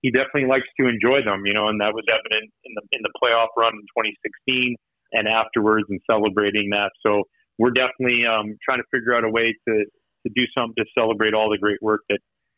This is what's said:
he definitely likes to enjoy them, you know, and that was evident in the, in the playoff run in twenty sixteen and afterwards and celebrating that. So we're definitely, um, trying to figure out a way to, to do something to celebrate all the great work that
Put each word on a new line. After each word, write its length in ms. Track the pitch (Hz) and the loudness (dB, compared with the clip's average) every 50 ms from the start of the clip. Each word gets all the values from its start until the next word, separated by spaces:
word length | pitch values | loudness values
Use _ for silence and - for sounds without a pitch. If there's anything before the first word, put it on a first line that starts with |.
he 100 | - 131 | -2 0
definitely 360 | 117 131 135 - - 147 135 | 2 0 0 0 -2 0 2
likes 180 | 127 131 131 127 - - - | 2 2 0 0 -4 -2 0
to 80 | 131 127 | 0 0
enjoy 340 | 117 107 110 123 135 139 | 0 2 2 2 2 2
them, 220 | 120 107 101 98 98 | 2 0 -2 -2 -2
you 80 | 101 | -2
know, 160 | 101 107 107 107 | 0 0 0 0
and 100 | 107 104 | 0 0
that 140 | 104 107 | 0 -2
was 120 | 107 113 107 117 | -2 -2 0 0
evident 420 | 110 110 - 110 107 107 110 107 _ _ - | 0 0 0 -2 -4 -4 -4 -8 _ _ -20
in 80 | - 110 | -14 -14
the, 60 | 104 104 _ | -14 -8 _
in 80 | - 127 | -6 -6
the 80 | 107 98 - - | -4 -8 -4 -2
playoff 260 | 131 120 117 117 113 110 - | 0 2 2 2 2 0 0
run 200 | 117 113 113 110 | 0 0 0 0
in 80 | 107 104 - _ | -4 -12 -6 _
twenty 200 | 117 110 107 101 - - | -4 -4 -4 -6 -8 -12
sixteen 520 | 107 - - _ - 127 127 127 123 120 - _ _ _ _ _ _ | -12 -12 -8 _ -4 -2 -2 -2 -2 -4 -8 _ _ _ _ _ _
and 160 | - 113 104 107 | -2 -2 0 2
afterwards 560 | 113 113 110 - - 117 104 107 107 110 107 - | 0 0 0 0 0 0 2 2 2 2 0 -2
and 100 | 101 92 - - | -6 -4 -2 0
celebrating 600 | 113 107 104 107 92 104 104 101 101 107 101 101 | 0 2 2 2 2 2 0 2 0 0 -2 -2
that. 200 | 104 101 101 98 - _ - | -2 -2 -2 -4 -4 _ -2
So 200 | 110 104 104 95 - _ _ _ _ _ - | 0 0 0 0 -4 _ _ _ _ _ 0
we're 140 | 113 123 | 0 2
definitely, 520 | 123 127 131 123 - - 127 123 120 120 117 | 2 2 0 0 -2 -2 -2 0 0 0 0
um, 320 | 117 113 110 107 107 104 - - | 0 0 -2 -2 -6 -10 -6 -4
trying 140 | - 131 123 | -4 -4 -4
to 60 | 113 - | -4 -4
figure 240 | - 127 110 120 123 | -4 -2 0 0 0
out 100 | 117 113 | 2 2
a 40 | 110 | 0
way 260 | 110 113 117 113 107 - _ 120 | 0 0 0 0 -2 -4 _ -2
to, 60 | 110 | 0
to 580 | 107 104 101 - _ _ _ _ _ - 120 104 | 0 -2 -4 -8 _ _ _ _ _ -10 -4 -2
do 100 | 127 123 - - | -2 -2 0 0
something 180 | 135 120 117 113 120 | -2 -4 -2 -4 -4
to 80 | 110 - - 127 | -6 -2 0 0
celebrate 360 | 117 110 110 104 110 110 107 | 2 2 2 2 2 2 2
all 160 | 110 110 107 | 2 2 0
the 80 | 107 101 | 0 0
great 240 | 98 104 101 - | 0 -2 -2 0
work 180 | 107 107 107 104 - - | 0 0 0 0 0 -2
that 120 | 101 101 - _ _ _ _ _ _ | -4 -4 -4 _ _ _ _ _ _